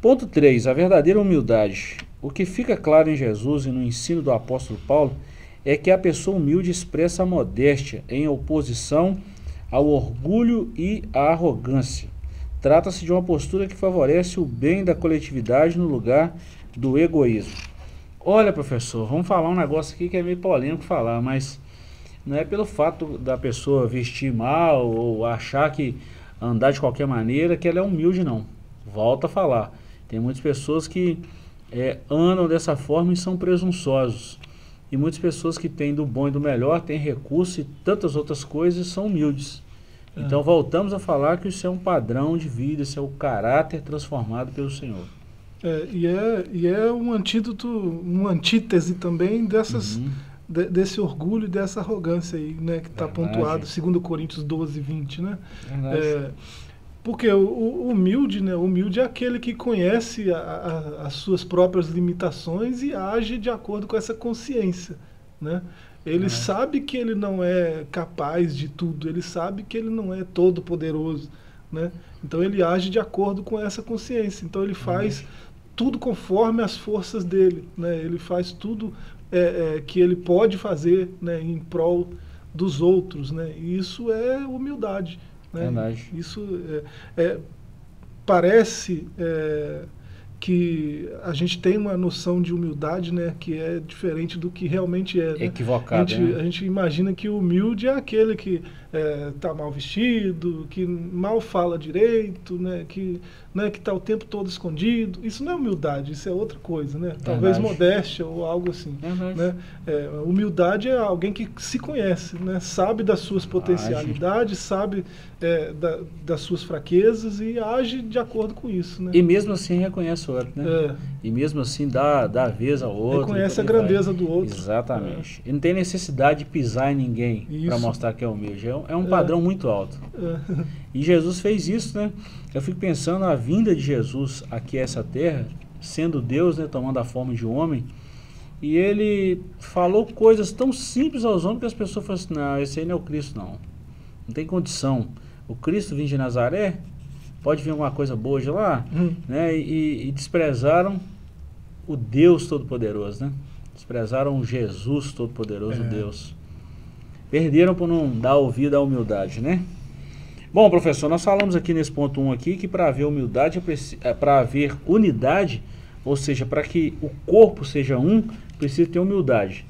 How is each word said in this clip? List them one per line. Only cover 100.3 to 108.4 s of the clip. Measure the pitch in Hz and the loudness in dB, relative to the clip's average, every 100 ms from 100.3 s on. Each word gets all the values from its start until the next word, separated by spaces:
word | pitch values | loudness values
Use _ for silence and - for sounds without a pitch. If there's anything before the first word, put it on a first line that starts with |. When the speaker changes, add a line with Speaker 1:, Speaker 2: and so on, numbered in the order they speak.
| 170 170 160 151 | -2 -4 -4 -8
Speaker 2:
que | - 180 | -4 -4
mal | 175 170 180 190 226 | -4 -6 -4 0 0
fala | 220 196 180 170 | 0 0 0 -2
direito, | 151 175 226 226 214 180 - 180 | -4 2 4 4 0 -6 -8 -6
né, | 180 180 165 | -4 -4 -8
que, | - 190 175 180 - - | -8 -6 -6 -10 -20 -10
né, | 185 208 | -2 -2
que | 202 | -2
tá | - | -4
o | 190 | -4
tempo | 190 220 220 | -2 -4 -4
todo | 208 190 | -6 -6
escondido. | 175 175 156 202 233 220 175 | -6 -8 -2 0 2 0 -4
Isso | 220 - | -8 -6
não | 285 | -4
é | 349 | -2
humildade, | 254 180 147 139 139 | -2 0 -2 -2 -6
isso | 151 - | -8 -4
é | |
outra | 180 220 - | -4 -4 -8
coisa, | - 165 143 143 | -6 -4 -4 -4
né? | 175 156 | -6 -6
Talvez | - 123 185 190 | -2 2 4 4
Speaker 1:
Verdade. | 214 | 2
Speaker 2:
modéstia | 160 175 202 - - 160 | 4 6 6 0 -6 -6
ou | 165 | -4